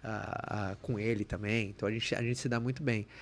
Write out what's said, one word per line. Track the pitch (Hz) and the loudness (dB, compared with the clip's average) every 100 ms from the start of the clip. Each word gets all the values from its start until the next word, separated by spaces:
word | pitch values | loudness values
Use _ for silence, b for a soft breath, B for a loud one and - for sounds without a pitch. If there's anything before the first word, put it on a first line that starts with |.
ah, | - 107 104 - - 104 98 | -6 -4 -4 -4 -2 -2 -2
ah, | 98 | -4
com | - 113 | -2 0
ele | 110 113 | 2 2
também. | 101 90 104 113 101 | 0 -2 2 2 2
Então | 101 101 | 0 0
a | |
gente, | 113 - - | 0 0 0
a | |
gente | 117 123 | 2 0
se | 123 | 0
dá | 120 | 2
muito | 120 131 | 0 0
bem. | 143 113 101 B | 2 2 0 B